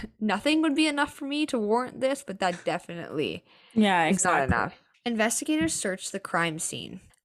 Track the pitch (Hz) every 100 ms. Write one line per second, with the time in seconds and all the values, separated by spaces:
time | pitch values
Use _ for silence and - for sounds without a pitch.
0 | - - 214 196 285 311 311 277 311 285
1 | 294 - 277 294 302 247 208 233 254 -
2 | 262 277 - 196 185 175 - 165 - 170
3 | - 143 113 - - _ _ 226 208 180
4 | 160 190 180 165 135 117 104 - _ _
5 | 247 220 220 - 294 311 320 - 202 190
6 | - 196 - 175 170 160 - - 82 185
7 | - _